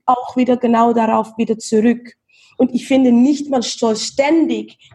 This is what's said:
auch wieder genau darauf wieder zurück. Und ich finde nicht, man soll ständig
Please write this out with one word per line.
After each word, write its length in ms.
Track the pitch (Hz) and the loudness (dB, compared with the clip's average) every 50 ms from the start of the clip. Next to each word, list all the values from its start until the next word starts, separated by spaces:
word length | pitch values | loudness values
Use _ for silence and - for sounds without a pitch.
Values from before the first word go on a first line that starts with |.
| _ | _
auch 280 | - 254 247 254 - - | -2 -2 -2 -2 -4 -2
wieder 220 | 254 254 240 247 | 0 0 0 0
genau 340 | 240 - 233 233 226 233 240 | 0 0 0 2 2 2 2
darauf 460 | 233 233 226 220 226 220 214 220 - | 2 0 0 0 0 -2 -2 -4 -6
wieder 220 | - 226 226 220 220 | -4 -4 -4 -4 -6
zurück. 560 | - - 226 214 214 240 233 240 - - - _ _ _ _ _ _ _ _ | -4 -2 0 2 2 2 0 -2 -6 -18 -20 _ _ _ _ _ _ _ _
Und 160 | - 262 247 - | -2 -2 -2 -2
ich 140 | - - | -4 -2
finde 240 | - 269 262 262 247 | 0 2 2 4 4
nicht, 380 | 240 233 247 285 302 285 294 - | 4 4 4 2 2 -2 -4 -4
man 120 | 269 247 | -4 -4
soll 360 | 220 - - - 254 226 220 | -4 -6 -6 -4 -2 -2 -2
ständig 800 | 214 - - - - 277 294 320 330 302 240 233 214 220 - - _ - - | -2 -6 -6 -2 -2 0 2 2 2 0 0 -2 -6 -8 -12 -18 _ -20 -8